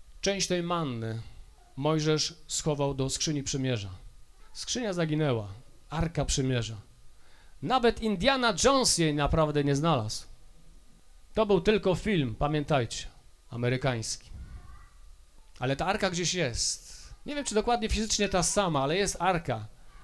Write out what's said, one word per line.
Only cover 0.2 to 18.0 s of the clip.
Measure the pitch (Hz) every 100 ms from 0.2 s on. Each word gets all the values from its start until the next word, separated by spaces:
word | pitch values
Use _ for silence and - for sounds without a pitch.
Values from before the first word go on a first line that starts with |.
część | 190 196 180
tej | 180
manny | 170 175 151 117 113 113 117 - - - - -
Mojżesz | 147 160 151 151 - - -
schował | - 160 143 139
do | 135 131
skrzyni | - - 147
przymierza. | 135 143 131 120 98 90 - - - - -
Skrzynia | - - 247 233
zaginęła, | 175 165 151 156 117 101 101 - - -
Arka | 151 165 165 139
Przymierza. | - 131 127 110 110 - - - - - - - -
Nawet | 139 254 233 220
Indiana | 220 196 226 269 240 175
Jones | 233 277 226 -
jej | 160
naprawdę | 147 143 160 156 147
nie | 143 139
znalazł. | 165 143 110 - - - - - - - - - - - -
To | - 214
był | 190
tylko | 170 214 190 170
film, | 208 196 127 107
pamiętajcie, | 147 151 143 147 117 - - - - - -
amerykański. | 117 120 127 143 120 110 - - - - - - - - - - - - - - -
Ale | 127 135
ta | 175
arka | 208 202
gdzieś | 175 170
jest. | 180 143 113 - - - - - - -
Nie | 285
wiem, | 285
czy | 214
dokładnie | 214 240 214
fizycznie | 208